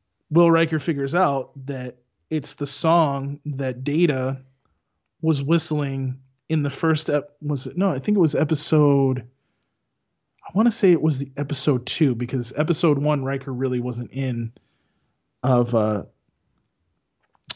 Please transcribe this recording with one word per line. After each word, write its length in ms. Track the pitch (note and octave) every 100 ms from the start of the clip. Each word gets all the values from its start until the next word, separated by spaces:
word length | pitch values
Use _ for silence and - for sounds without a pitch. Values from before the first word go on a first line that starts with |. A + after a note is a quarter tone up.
| _ _ _
Will 220 | D#3 E3+
Riker 280 | E3 E3 D#3
figures 360 | - C#3+ C#3 E3+
out 360 | E3 C#3 - C#3 C3
that 320 | C3 B2+ - _ _ _
it's 260 | D#3 - -
the 120 | C#3+
song 720 | - D#3+ E3+ D3+ C#3 C#3 C#3+ D3
that 380 | C3+ C3 B2+
Data 580 | C3 D3+ E3+ C3 B2+ C3+ - _ _ _ _ _ _ _
was 200 | D#3+ C#3+
whistling 800 | C#3 E3 - D3+ C#3+ C3+ C3 C3 _ _ -
in 160 | D#3+
the 60 | C#3+
first 400 | - D#3+ D#3 -
ep-, 260 | D3 - _
was 260 | D3 C#3+ C3
it? 100 | D3+
No, 140 | G3
I 80 | C#3+
think 160 | G#3 G#3
it 40 |
was 120 | D#3+ C#3
episode, 920 | D3+ D3+ - D#3 D3 C#3 C3+ B2 A2 _ _ _ _ _ _ _ _ _ _ _ -
I 20 |
wanna 180 | F#3+ A#3
say 200 | - F#3+
it 80 | E3
was 180 | D#3 C3+
the 120 | C#3 -
episode 500 | C#3 D3+ - B2+ -
two, 300 | - D3 A#2
because 380 | B2 C3+ A2+ -
episode 400 | D#3 E3 E3+ C#3
one, 260 | D3 D3 C3
Riker 280 | C3+ C3
really 260 | B2+ C3 B2
wasn't 300 | B2 A#2 B2
in 420 | C3+ C3 A#2 A2+ - _ _ _ _ _ _ _ _
of, 320 | C3 B2 A#2 A2+
uh, 280 | G#2+ G#2 - _ _ _ _ _ _ _ _ _ _ _ _ _ -